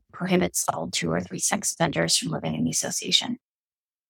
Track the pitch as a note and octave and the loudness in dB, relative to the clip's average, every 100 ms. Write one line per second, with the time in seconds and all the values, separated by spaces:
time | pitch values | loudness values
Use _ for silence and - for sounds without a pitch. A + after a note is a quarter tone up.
0 | _ - F#3 F3+ F3+ - - - E3+ - | _ -6 2 4 4 0 -4 -4 -4 -2
1 | E3 F2 - - - - - - E2+ D#3+ | 0 -2 -2 -2 0 0 -2 0 0 2
2 | - - E2+ - D#2+ D#3 E2 - - - | 2 2 0 -2 -2 0 0 0 -2 -4
3 | - - - D#2+ _ _ _ _ _ _ | 2 2 2 -6 _ _ _ _ _ _
4 | _ | _